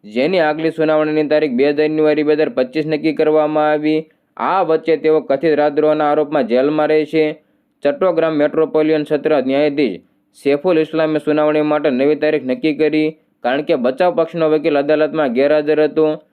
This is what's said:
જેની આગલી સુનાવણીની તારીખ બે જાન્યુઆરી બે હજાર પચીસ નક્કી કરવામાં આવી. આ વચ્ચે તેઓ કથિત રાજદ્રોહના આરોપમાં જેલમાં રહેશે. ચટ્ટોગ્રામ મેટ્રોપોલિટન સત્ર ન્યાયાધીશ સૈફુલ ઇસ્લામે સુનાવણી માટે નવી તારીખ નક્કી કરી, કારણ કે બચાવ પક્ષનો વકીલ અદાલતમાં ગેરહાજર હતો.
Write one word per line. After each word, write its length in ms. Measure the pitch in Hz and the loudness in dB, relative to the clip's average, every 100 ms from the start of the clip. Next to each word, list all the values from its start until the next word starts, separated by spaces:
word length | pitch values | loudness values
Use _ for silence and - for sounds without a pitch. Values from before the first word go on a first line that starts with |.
| 104 | -8
જેની 280 | 107 143 185 156 | -4 0 0 0
આગલી 260 | 156 160 160 | 0 -4 -2
સુનાવણીની 520 | 156 156 156 156 147 | 0 2 0 -2 0
તારીખ 220 | 151 151 | 0 0
બે 160 | 120 143 | 0 0
જાન્યુઆરી 540 | 147 156 156 151 151 147 | 2 0 0 0 0 0
બે 80 | 151 | 0
હજાર 140 | 151 | 0
પચીસ 400 | 127 127 156 151 | -2 -4 -4 -4
નક્કી 220 | 151 160 | -2 -2
કરવામાં 560 | 151 156 156 151 151 151 | 0 2 2 2 0 0
આવી. 300 | 151 151 156 160 _ _ - | 0 0 -2 -4 _ _ -6
આ 240 | 123 185 | -2 -2
વચ્ચે 340 | 170 160 160 156 | 0 0 0 0
તેઓ 240 | 151 156 | 2 0
કથિત 340 | - 135 165 147 | 0 -2 0 2
રાજદ્રોહના 500 | 147 143 156 151 151 | 0 2 0 2 0
આરોપમાં 400 | 151 143 151 117 | 0 0 -2 0
જેલમાં 400 | 120 139 151 151 | 0 0 0 2
રહેશે. 300 | 156 147 160 151 147 _ _ _ _ | 0 0 0 -2 -4 _ _ _ _
ચટ્ટોગ્રામ 580 | 143 139 185 165 160 156 | -4 0 0 0 0 0
મેટ્રોપોલિટન 680 | 147 147 160 156 156 156 147 | -2 -2 -2 0 0 0 0
સત્ર 300 | 151 151 151 | -2 0 0
ન્યાયાધીશ 540 | 127 135 151 143 135 87 _ _ _ _ | 0 0 0 0 -2 -4 _ _ _ _
સૈફુલ 460 | 139 143 185 165 | -2 0 2 0
ઇસ્લામે 340 | 156 160 156 156 | 0 -2 0 -2
સુનાવણી 460 | 151 151 151 151 151 | -2 0 2 2 0
માટે 200 | 151 151 | 0 0
નવી 280 | 127 139 151 | 0 0 2
તારીખ 240 | 151 156 127 | 0 -2 -2
નક્કી 260 | 127 160 147 | -4 -2 0
કરી, 320 | 151 156 156 156 _ _ | 0 0 -2 -6 _ _
કારણ 220 | 120 135 147 | -4 -2 -2
કે 140 | 156 | 0
બચાવ 280 | 226 - 180 170 | 0 0 0 0
પક્ષનો 280 | 165 170 156 | -4 0 0
વકીલ 320 | 156 156 143 | 0 0 0
અદાલતમાં 520 | 143 151 156 156 143 117 | 0 0 0 0 -2 0
ગેરહાજર 440 | 143 151 151 151 151 | 2 2 0 0 2
હતો. 260 | 151 156 156 _ | 2 0 -2 _